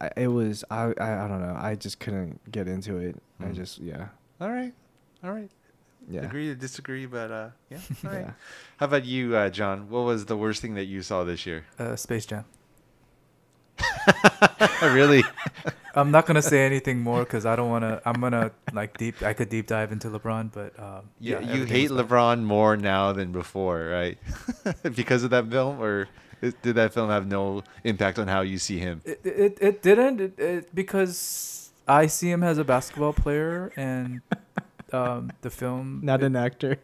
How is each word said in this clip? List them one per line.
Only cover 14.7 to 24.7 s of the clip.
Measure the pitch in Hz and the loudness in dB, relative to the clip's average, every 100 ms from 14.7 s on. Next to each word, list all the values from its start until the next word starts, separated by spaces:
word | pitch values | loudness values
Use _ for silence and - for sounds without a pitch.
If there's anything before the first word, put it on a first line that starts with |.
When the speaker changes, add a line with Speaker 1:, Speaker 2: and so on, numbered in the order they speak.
| - | 4
Speaker 2:
Really? | 156 131 143 139 - - - - | 4 6 8 8 6 0 -8 -6
Speaker 3:
<laughs> | - - - | -8 -8 -4
I'm | 143 143 | 0 6
not | 151 160 | 6 6
gonna | 156 | 4
say | 147 143 135 | 6 6 6
anything | 135 139 123 | 2 0 -2
more | 117 120 | 0 0
'cause | 120 113 113 | 0 -2 0
I | 113 | 2
don't | 120 | 2
wanna, | 117 113 110 | 0 -2 -2
I'm | 117 120 | -2 0
gonna, | 123 120 110 - - | 0 0 -2 -4 -10
like, | 110 104 - | -6 -8 -6
deep, | 113 - | -8 -2
I | 104 | -4
could | 104 107 | -2 -2
deep | 113 104 | -4 -2
dive | 110 107 | -2 -2
into | 107 113 | -4 -8
LeBron, | 107 113 110 110 | -8 -6 -6 -6
but, | 104 101 - | -10 -14 -14
um, | 101 98 107 - | -16 -16 -18 -12
Speaker 2:
You, | 113 | -6
Speaker 3:
yeah, | - | -6
Speaker 2:
you | 113 | -4
Speaker 3:
everything | 131 123 | -4 0
Speaker 2:
hate | 123 143 | 2 2
Speaker 3:
was | 131 | 0
bad. | 113 | 2
Speaker 2:
LeBron | 123 117 120 | 4 6 4
more | 110 104 107 107 | 2 4 6 4
now | 101 95 98 | 2 2 2
than | 98 90 | 0 -4
before, | 90 85 95 92 82 82 | -6 -6 -4 -2 -2 -2
right? | 87 87 - - - - - 208 | -2 -2 -6 -10 -10 -8 -6 -6